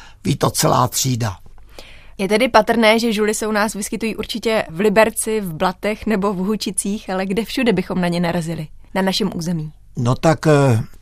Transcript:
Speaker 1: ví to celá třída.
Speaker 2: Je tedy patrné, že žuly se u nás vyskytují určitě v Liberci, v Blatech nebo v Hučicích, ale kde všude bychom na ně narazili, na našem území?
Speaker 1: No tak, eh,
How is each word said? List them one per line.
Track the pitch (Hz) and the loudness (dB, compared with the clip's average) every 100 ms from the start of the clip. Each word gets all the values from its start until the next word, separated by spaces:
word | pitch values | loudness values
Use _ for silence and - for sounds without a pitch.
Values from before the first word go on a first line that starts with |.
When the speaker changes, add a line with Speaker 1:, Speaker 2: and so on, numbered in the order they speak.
| - - | -20 -6
Speaker 1:
ví | 185 147 | -4 0
to | 120 | 0
celá | - 156 - 123 | 0 2 2 2
třída. | - 135 120 113 92 - - - - - - - - | -2 -2 -2 -4 -8 -16 -20 -20 -20 -20 -20 -18 -6
Speaker 2:
Je | 190 | 0
tedy | 214 247 | 2 4
patrné, | 226 214 226 214 226 | 4 4 4 4 4
že | 233 | 2
žuly | 208 208 | 0 0
se | 214 220 | -2 -2
u | |
nás | 214 214 | 0 -2
vyskytují | 196 208 220 226 208 | -4 -6 -6 -4 -6
určitě | - 226 226 220 - | -8 -4 -2 -2 -2
v | 160 | -2
Liberci, | 208 202 220 - 220 220 | 2 4 4 0 -4 -4
v | 190 | -6
Blatech | 151 185 - 202 214 - | -4 -4 -2 -6 -4 -2
nebo | 214 202 | -2 -2
v | 185 | -2
Hučicích, | 185 220 - 185 196 214 - | -2 -2 -4 -6 -6 -6 -6
ale | 185 190 | -4 -2
kde | 202 | -4
všude | 220 - 226 | -2 0 2
bychom | 185 - 180 | 2 0 -2
na | 175 | 0
ně | 170 | 0
narazili, | 170 175 165 165 156 - - | 0 -2 -4 -8 -10 -16 -6
na | 190 | -2
našem | 190 185 202 | 0 0 -2
území? | 180 165 170 156 - - - | -2 -4 -4 -6 -12 -12 -2
Speaker 1:
No | 120 | 0
tak, | 127 165 151 156 | 2 2 4 4
eh, | 147 139 113 - - | 6 6 4 0 -4